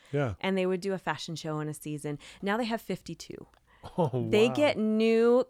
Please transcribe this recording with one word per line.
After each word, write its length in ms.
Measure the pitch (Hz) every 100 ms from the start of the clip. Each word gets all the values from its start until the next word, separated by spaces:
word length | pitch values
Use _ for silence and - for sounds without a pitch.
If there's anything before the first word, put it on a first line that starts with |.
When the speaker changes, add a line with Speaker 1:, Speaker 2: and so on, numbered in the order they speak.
| -
Speaker 1:
Yeah. 240 | 143 135 95
Speaker 2:
And 180 | 190 190
they 80 | 185
would 140 | 185
do 120 | 196
a 60 | 185
fashion 380 | - 147 - 156
show 240 | 160 151
in 80 | 151
a 60 |
season. 440 | 151 156 151 147 147 - -
Now 140 | 196 214
they 80 |
have 160 | 233 226
fifty-two. 680 | - 185 - 165 - - -
Speaker 1:
<laughs> 40 | _ _ _ - -
Oh, 300 | 160 127 120
Speaker 2:
They 180 | 214 233
Speaker 1:
wow. 60 |
Speaker 2:
get 240 | - 294 -
new 640 | 214 220 226 226 233 240